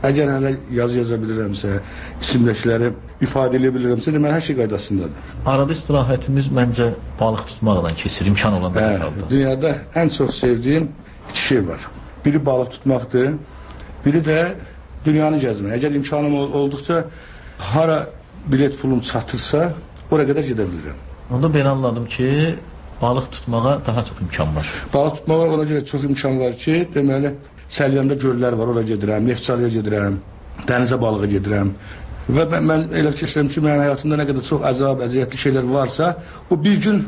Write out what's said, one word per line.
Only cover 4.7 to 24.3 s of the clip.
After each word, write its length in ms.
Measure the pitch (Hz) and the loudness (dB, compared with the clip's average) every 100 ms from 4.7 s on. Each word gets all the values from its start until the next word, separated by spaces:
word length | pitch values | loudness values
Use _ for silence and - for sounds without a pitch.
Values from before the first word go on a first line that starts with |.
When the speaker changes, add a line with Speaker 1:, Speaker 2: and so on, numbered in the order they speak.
| 101 - 98 82 73 - - - | -2 -2 -2 -2 -8 -12 -4 0
Speaker 2:
Arada 240 | 135 139 156 | 2 2 -2
istirahətimiz 760 | - 143 127 127 - 139 135 135 | 0 2 2 0 0 0 2 2
məncə 280 | 123 113 117 - - - | 2 2 0 0 -10 -2
balıq 240 | 113 107 - | 0 0 -6
tutmaqla 460 | - 110 95 85 80 | -2 2 2 2 -2
keçir, 260 | - - 92 | -4 -2 2
imkan 320 | 101 113 98 | 2 2 2
olanda 180 | 90 90 | 0 2
Speaker 1:
Hə, 140 | 107 | 2
Speaker 2:
hər 100 | 98 - | 2 -2
halda. 220 | 101 95 | -4 0
Speaker 1:
dünyada 420 | 135 135 131 151 143 - 165 | 2 2 2 0 -2 -4 0
ən 120 | 165 - | 0 2
çox 220 | 127 - 127 | 0 2 2
sevdiyim 440 | 117 123 156 165 - - - - | 2 2 2 0 -6 -18 -18 -10
iki 120 | - - | -4 2
şey 180 | 127 90 | 2 2
var. 180 | 78 - - - - - | -6 -10 -16 -16 -2 2
Biri 200 | 151 143 | 2 2
balıq 280 | 127 123 - | 2 0 -2
tutmaqdır, 520 | 135 127 113 123 131 151 - - - - - - 143 | 0 0 2 2 2 0 -8 -18 -18 -16 -16 -2 2
biri 200 | 156 156 | 2 2
də 100 | 156 175 196 - - - - 151 | 2 0 -2 -12 -18 -18 -4 2
dünyanı 360 | 151 156 156 131 | 4 4 2 0
gəzmək. 320 | 104 98 117 | -2 -2 0
Əgər 240 | 147 143 | 0 0
imkanım 320 | 139 151 147 143 | -2 0 0 0
ol-, 120 | 139 143 | 0 0
olduqca 420 | 143 139 - 170 165 - - - - - 90 | 0 -2 -2 -2 -2 -12 -18 -18 -18 -12 -2
hara 300 | 120 160 156 - - - - - | 2 4 2 -2 -12 -20 -14 0
bilet 360 | 135 143 143 | 2 2 0
pulum 180 | 135 127 | 0 0
çatırsa, 720 | 117 120 117 120 - 147 175 - - - - | 0 -4 -4 -6 0 0 0 -4 -12 -18 0
ora 120 | 156 135 | 2 4
qədər 240 | 143 139 | 2 0
gedə 160 | 113 95 | -2 -2
bilirəm. 380 | 85 73 71 - - - | -4 -10 -12 -14 -16 -4
Speaker 2:
Onda 160 | 123 160 | 0 2
belə 220 | 147 139 | 4 2
anladım 340 | 135 127 117 117 | 2 0 -2 -6
ki, 440 | - 127 143 160 160 - - - - | -2 0 2 2 -2 -10 -16 -16 -2
balıq 280 | 120 127 127 | 0 0 -2
tutmağa 460 | - - 117 123 143 147 | -10 -4 0 2 0 0
daha 160 | 117 | -2
çox 140 | - - | -2 -6
imkan 340 | 87 | -6